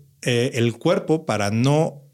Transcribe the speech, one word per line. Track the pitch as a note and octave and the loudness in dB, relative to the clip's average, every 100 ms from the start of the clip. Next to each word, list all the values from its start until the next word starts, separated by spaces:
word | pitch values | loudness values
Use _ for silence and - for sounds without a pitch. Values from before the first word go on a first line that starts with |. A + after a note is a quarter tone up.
| _ _ | _ _
eh, | - A#2+ B2+ | -2 0 0
el | A#2 A#2 | 0 -2
cuerpo | A2+ D#3+ F#3 - D#3+ D#3+ | 0 0 0 0 -2 -2
para | G#2+ G2+ | -2 -2
no | A2 B2+ D3+ D#3+ - - | 0 2 2 0 -6 -20